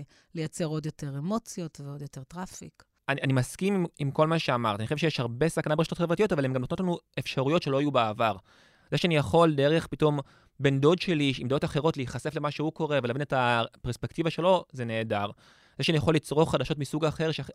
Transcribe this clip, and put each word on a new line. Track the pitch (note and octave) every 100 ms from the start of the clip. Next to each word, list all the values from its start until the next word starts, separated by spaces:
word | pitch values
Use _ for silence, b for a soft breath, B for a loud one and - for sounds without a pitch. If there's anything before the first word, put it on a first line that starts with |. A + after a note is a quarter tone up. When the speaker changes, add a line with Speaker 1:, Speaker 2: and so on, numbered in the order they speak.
| C#3+ b b E3
Speaker 1:
ולייצר | D#3 - E3
עוד | D#3 D#3
יותר | - D3 C#3
אמוציות | D#3 A3 - - E3 -
ועוד | C#3+ C#3+
יותר | C#3+ -
טראפיק. | C3 E3+ F#3 - - - _ _ -
Speaker 2:
אני, | C#3
אני | D3
מסכים | C3+ B2+ - F#3+ G3+
עם, | E3+ -
עם | C#3+
כל | C3+ D#3
מה | E3
שאמרת. | - B2+ A#2 G2+
אני | G#2+
חושב | D3+
שיש | D#3+ -
הרבה | A#2+ A#2 D#3
סכנה | E3 D3+ D3+
ברשתות | E3 -
חברתיות, | E3+ E3+ G#3
אבל | D#3+ C3
הן |
גם | C3
נותנות | B2+ E3+
לנו | F#3 E3+ - -
אפשרויות | C3 - C3+ E3+
שלא | D3+ C3+
היו | D3
בעבר. | C3 A2+ G#2+ A#2 G2 - b b b b
זה | D#3
שאני | F3+ D3+
יכול | C#3 D#3+ E3+ D3
דרך | C#3 D#3+ -
פתאום | - D3+ D3 C3+ b b -
בן | C#3 C#3
דוד | C#3 F3
שלי, | - E3 C#3+ C3
עם | B2
דעות | C3+
אחרות, | D#3+ D3+ D3 D#3
להיחשף | B2 B2 D#3 D3
למה | D3
שהוא | C#3+ D#3
קורא | D#3 D#3+ C#3+
ולהבין | B2 A#2+
את | D3 C3+
הפרספקטיבה | B2 A#2 A#2 - B2+ A#2+ - - D#3+
שלו, | D3+ E3+ F#3 -
זה | C3 A#2
נהדר. | A2+ A2+ G#2 G2+ A2+ b b b b
זה |
שאני | C3+ D#3+
יכול | E3 D#3
לצרוך | - C#3 D#3
חדשות | D3+ B2+ D3+
מסוג | C#3 D#3 D#3
אחר, | - D#3+
שלא | D3+ C3+